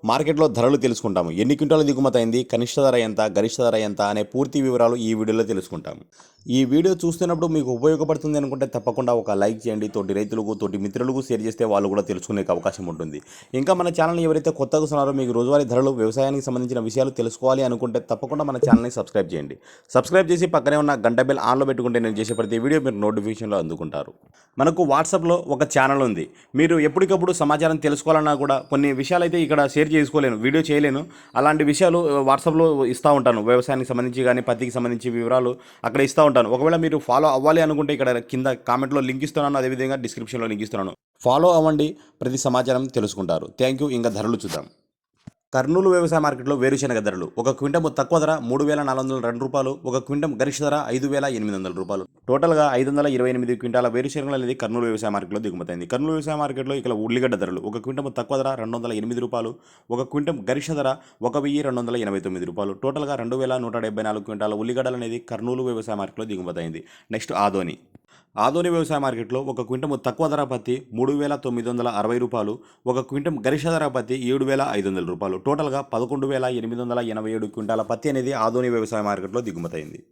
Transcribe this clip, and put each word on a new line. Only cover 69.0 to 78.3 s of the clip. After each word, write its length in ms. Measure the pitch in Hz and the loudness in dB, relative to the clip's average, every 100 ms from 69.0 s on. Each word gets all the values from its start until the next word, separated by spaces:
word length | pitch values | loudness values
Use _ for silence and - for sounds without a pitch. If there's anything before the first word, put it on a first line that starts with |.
| 135 117 110 127 | -2 -4 -4 -6
ఒక 200 | 135 127 | -4 -6
క్వింటం 380 | 117 127 147 131 127 | -6 -6 -4 -4 -4
తక్కువ 220 | 113 156 | -2 -2
ధర 160 | 147 | 0
పత్తి 440 | 135 123 123 127 - | -2 -4 -4 -4 -4
మూడు 200 | 107 131 | -2 0
వేల 220 | 143 143 143 | 0 -2 -2
తొమ్మిది 340 | 139 120 117 | -4 -4 -4
వందల 180 | 123 120 | -2 -2
అరవై 300 | 104 107 120 | -2 -2 0
రూపాయలు, 420 | 123 123 104 117 - _ 120 | -2 -2 -4 -6 -12 _ -4
ఒక 120 | 127 | -4
క్వింటం 440 | 127 139 143 147 117 | -4 -4 -4 -2 -2
గరిష్ట 200 | 143 160 | 0 0
ధర 200 | 165 147 | -2 -2
పత్తి 420 | 127 110 131 123 | -4 -4 -4 0
ఏడు 160 | 135 135 | 0 0
వేల 220 | 135 139 | 0 0
ఐదు 180 | 104 98 | -2 -2
వందల 160 | 95 85 | -2 -4
రూపాయలు. 320 | 85 98 92 | -4 -4 -4
టోటల్గా 440 | 135 147 147 135 | -2 -2 -2 -4
పదకొండు 460 | 139 113 120 139 135 | -4 -4 -2 -2 -2
వేల 180 | 135 127 | -2 -2
ఎనిమిది 360 | 123 113 120 | -2 -6 -6
వందల 180 | 123 120 | -4 -4
ఎనభై 320 | 117 110 110 | -4 -4 -4
ఏడు 160 | 110 107 | -4 -4
క్వింటాల 340 | 110 107 113 | -6 -2 -2
పత్తి 280 | 110 113 151 | -2 -4 -2
అనేది 240 | 135 127 | -2 -2